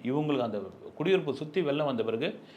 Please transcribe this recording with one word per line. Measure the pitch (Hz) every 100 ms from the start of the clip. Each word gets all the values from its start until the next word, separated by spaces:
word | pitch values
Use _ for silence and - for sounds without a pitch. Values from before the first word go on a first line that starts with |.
இவங்களுக்கு | 123 139 151 139
அந்த | 117 104 95 - -
குடியிருப்பு | - 156 185 151
சுத்தி | 127 156 185
வெள்ளம் | 151 143 147
வந்த | 120
பிறகு | 110 113 160 - -